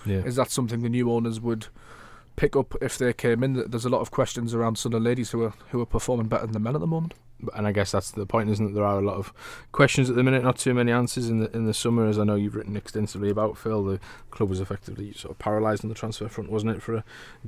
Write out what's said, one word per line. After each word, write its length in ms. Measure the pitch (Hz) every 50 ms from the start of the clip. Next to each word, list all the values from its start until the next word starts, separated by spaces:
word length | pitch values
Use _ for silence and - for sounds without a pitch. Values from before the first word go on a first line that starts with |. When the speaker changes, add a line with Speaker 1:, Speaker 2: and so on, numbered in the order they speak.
| -
Speaker 1:
Yeah. 120 | 107 98 95
Speaker 2:
Is 180 | 90 127 123
that 140 | 131 - -
something 300 | - - 127 113 120 117
the 80 | 120 117
new 220 | 120 123 123 120 117
owners 280 | 117 117 117 113 113
would 260 | 117 117 117 110 110 - - - - - - - - - - - - - -
pick 200 | - - 143 -
up 180 | 143 127 - - -
if 180 | 143 127 - -
they 140 | 127 123 117
came 300 | - - 123 117 117 131
in? 220 | 135 135 127 - -
There's 140 | 120 117 113
a 40 | 127
lot 100 | 123 -
of 100 | 113 -
questions 440 | - - 127 - - 127 117 117 117
around 220 | 117 117 113 110 -
Sunderland 260 | - 123 117 113 113
ladies 260 | 120 123 123 117 -
who 140 | - 117 113
are, 100 | 107 - - - -
who 100 | - 120
are 60 | 120
performing 400 | - - - - - 131 120 113 110
better 180 | 120 - -
than 60 | 110 110
the 60 | 110
men 160 | 107 113 135
at 60 | 151
the 60 | 170
moment. 280 | 165 160 160 165 165 - - _ - - - - 104 -
Speaker 1:
And 120 | - 104
I 60 | 104 98
guess 200 | 104 98 - -
that's 180 | 98 - -
the 160 | - 107 101
point, 240 | 95 - 113 107 107
isn't 200 | 107 101 110 101
it? 40 | 101
There 100 | 104 104
are 140 | 101 101 98
a 40 | 101
lot 140 | 101 98
of 160 | 95 95 - - - - - - - - - -
questions 380 | - 147 131 - - 131 123
at 60 | 120
the 60 | 120 127
minute, 200 | 131 131 131 123
not 140 | 127 123 -
too 160 | - 131 123
many 180 | 123 120 120 117
answers 360 | 123 123 117 - 131 123 117
in 100 | 113 110
the, 120 | 110 110 -
in 80 | 117 113
the 100 | 110 107
summer, 320 | - - 120 117 117 113
as 120 | 107 104 107
I 60 | 104
know 100 | 104 104
you've 200 | 104 104 104 113
written 220 | 104 - 95 104
extensively 540 | 104 - - - 107 107 - - 98 104 101
about, 260 | 101 107 107 107 107
Phil. 260 | - - 113 110 107 101
The 180 | 98 98 95 - - - - - -
club 200 | - - 113 98
was 100 | 95 92
effectively 520 | 95 - 98 92 - - 107 107 104 104 101
sort 180 | - - - 80
of 60 | -
paralysed 460 | - 107 107 107 110 110 107 101 -
on 40 | 107
the 60 | 110
transfer 340 | - - 113 110 - 110 110
front, 220 | - - 104 101
wasn't 260 | 107 107 104 113 110
it, 60 | - -
for 140 | - 113
a 80 | 110 - - - - - - - - -